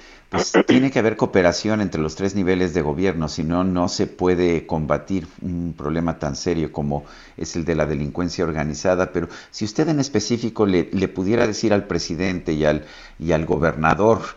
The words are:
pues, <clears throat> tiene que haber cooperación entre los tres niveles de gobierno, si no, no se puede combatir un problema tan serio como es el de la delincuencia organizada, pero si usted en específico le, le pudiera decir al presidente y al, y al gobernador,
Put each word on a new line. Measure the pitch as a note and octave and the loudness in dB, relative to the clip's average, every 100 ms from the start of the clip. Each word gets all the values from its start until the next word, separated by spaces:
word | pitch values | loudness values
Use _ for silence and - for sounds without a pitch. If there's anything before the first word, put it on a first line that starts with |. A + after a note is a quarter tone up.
| - - - | -16 -20 -6
pues, | - - | -4 2
<clears throat> | - - | 4 6
tiene | B2+ C3+ | 4 4
que | C3 | 2
haber | A2 A2 | 0 2
cooperación | B2+ G2 F2 E2+ G#2+ A2 | 2 4 4 2 0 0
entre | F#2+ D#2+ | 0 -2
los | D#2 D#2+ | -4 -2
tres | G2 G2+ | -2 0
niveles | F2+ F#2 F2+ | 0 2 2
de | E2+ | 0
gobierno, | D2 D2 F#2+ E2 D#2 | 0 0 0 0 -2
si | - | -2
no, | D#2 F2 | -2 0
no | F#2 F2+ F2+ | 0 0 0
se | - G2 | -2 -4
puede | - F2+ F2 F2+ E2 - | 0 2 2 2 0 -2
combatir | D#2+ D2+ D2 D2+ F#2+ D#2+ - | -4 0 -2 -2 -6 -6 -8
un | F2+ F2 F2 D#2+ | -6 -4 -6 -6
problema | C#2+ E2 E2+ D#2 | -4 -2 -2 -2
tan | D2+ C#2 | -4 -4
serio | F2 E2 D2 | -2 0 -2
como | - C#2+ C#2+ - - - - | -4 -4 -4 -8 -18 -20 -12
es | E2 F2+ | -8 -4
el | D#2 | -2
de | D#2 | 0
la | D2+ | 0
delincuencia | D2 D2 E2+ F2+ - | 0 -4 -4 -4 -2
organizada, | E2 D#2 D2+ D2+ F#2+ F#2 F2 | -2 -2 -4 -2 0 2 0
pero | F2 E2+ - - | -2 -4 -8 -18
si | - G#2+ | -8 -4
usted | - D#3 | -2 0
en | D3+ | 0
específico | C3 G#2+ - A#2+ A#2+ - G2+ | 0 -2 0 -2 -2 0 2
le, | F2+ D#2 | 4 2
le | F#2+ F#2 | 0 -2
pudiera | - F#2+ A#2 A2+ | 0 0 2 2
decir | G#2 A2 | 0 2
al | G2+ G2 | 2 2
presidente | E2+ - D#2+ F#2+ F2+ E2+ | -2 -2 -2 -2 -2 -2
y | D2+ D2+ | 2 2
al, | D2+ - - - - | 2 -2 -16 -20 -6
y | D#2+ | 0
al | D#2+ D#2+ | 0 2
gobernador, | D2+ D#2+ D2+ D#2+ D2+ G#2+ G#2 - | 2 0 2 2 4 4 4 0